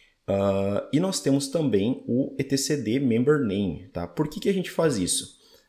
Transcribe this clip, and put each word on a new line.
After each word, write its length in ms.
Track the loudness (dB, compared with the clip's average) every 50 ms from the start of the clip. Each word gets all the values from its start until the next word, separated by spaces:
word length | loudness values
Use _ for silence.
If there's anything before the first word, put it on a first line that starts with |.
| _ _ _ _ _ 0
Ah, 600 | 0 2 2 2 2 2 2 0 0 -2 -2 0
e 80 | 0 0
nós 220 | 0 0 -2 -2
temos 260 | 0 2 2 2 0 0
também 560 | -2 0 0 2 2 2 2 2 -2 -2 -4
o 300 | -2 0 0 0 -2 -2 -4
etcd 640 | -4 0 0 0 0 0 -2 -2 0 0 0 0
Member 400 | 2 2 2 2 4 4 2 2
Name, 500 | 2 0 0 0 0 -2 -2 -6 -8 -10 -8
tá? 120 | -8 -8
Por 220 | -6 -4 -4 -4 -4
que 140 | -4 -6
que 80 | -2 -2
a 40 | -2
gente 160 | -2 -2 -4
faz 280 | -2 0 0 2 2 0
isso? 360 | 0 -2 -2 -4 -4 -8 -12 _ _ _ -20 -20 _